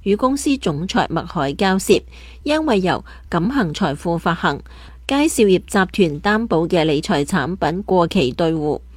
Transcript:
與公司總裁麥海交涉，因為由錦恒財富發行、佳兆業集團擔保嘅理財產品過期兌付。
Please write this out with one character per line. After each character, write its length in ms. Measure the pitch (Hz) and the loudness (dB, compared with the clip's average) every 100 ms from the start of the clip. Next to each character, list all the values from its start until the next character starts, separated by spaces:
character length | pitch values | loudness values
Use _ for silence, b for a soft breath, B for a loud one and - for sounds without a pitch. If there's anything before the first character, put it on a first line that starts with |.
與 160 | 196 208 | -2 0
公 180 | 262 277 | 0 0
司 220 | 302 269 | 0 0
總 280 | 185 143 185 | -2 -4 -2
裁 220 | - 156 | -2 -2
麥 160 | 165 170 | -4 -4
海 280 | 175 139 | -4 -2
交 260 | 147 196 190 | 0 2 2
涉， 140 | - - - B B B | 2 2 2 B B B
因 220 | 294 311 311 | -2 0 2
為 160 | 208 | 0
由 240 | 180 139 B B - | 0 -2 B B -6
錦 180 | - 185 | -2 0
恒 240 | 277 175 | 0 -2
財 220 | 147 170 143 | -2 -2 -2
富 220 | 180 170 | -4 -2
發 180 | 180 165 | -2 0
行、 260 | 180 143 - B B B - | -2 -2 -8 B B B -2
佳 180 | 277 311 | 0 2
兆 200 | - 202 | 4 4
業 140 | 185 | 4
集 40 | - 202 190 - 170 147 | 2 0 0 2 0 0
團 20 | |
擔 260 | 202 214 233 | -2 -2 0
保 200 | 165 170 | 0 2
嘅 160 | 175 | 2
理 180 | 160 151 | 2 0
財 220 | 160 156 | 0 -2
產 320 | 143 185 139 190 | 0 -2 -2 -2
品 260 | 147 175 | -2 -2
過 220 | - 185 170 | 0 2 2
期 240 | 196 127 | 2 0
兌 200 | 127 165 160 | 0 0 0
付。 240 | 151 - - | -2 -4 -8